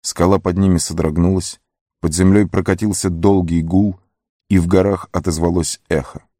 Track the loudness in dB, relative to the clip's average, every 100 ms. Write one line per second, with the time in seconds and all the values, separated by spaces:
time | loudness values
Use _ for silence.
0 | -10 -2 2 2 0 0 2 2 -2 -4
1 | -2 0 0 0 -4 -16 _ _ _ _
2 | -6 2 4 4 2 -2 -2 -2 -2 -4
3 | -4 0 2 2 2 -2 0 0 0 -4
4 | _ _ _ _ _ 0 2 2 2 -2
5 | -6 -6 -4 -2 0 0 -4 -8 _ -4
6 | -4 -16 _